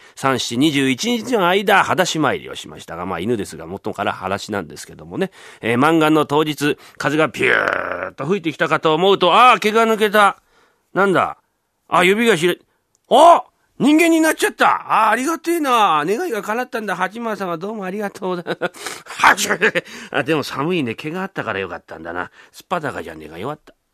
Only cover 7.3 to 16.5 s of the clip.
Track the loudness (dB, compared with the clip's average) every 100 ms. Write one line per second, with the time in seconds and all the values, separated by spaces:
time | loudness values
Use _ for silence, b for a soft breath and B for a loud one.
7.3 | 0 2 2 0 -2 -6 -8 -10 -8 -4
8.3 | -2 -4 -4 -2 0 2 2 4 4 4
9.3 | 6 6 6 2 2 2 2 2 4 4
10.3 | 2 b b b b _ 0 2 2 0
11.3 | -4 _ _ _ _ _ 2 4 4 2
12.3 | 2 0 -2 _ _ _ _ _ 6 8
13.3 | 8 2 _ _ _ 2 4 4 4 2
14.3 | 0 -2 2 2 2 0 2 2 2 0
15.3 | -4 -2 -2 2 2 4 2 0 -2 -2
16.3 | -6 -4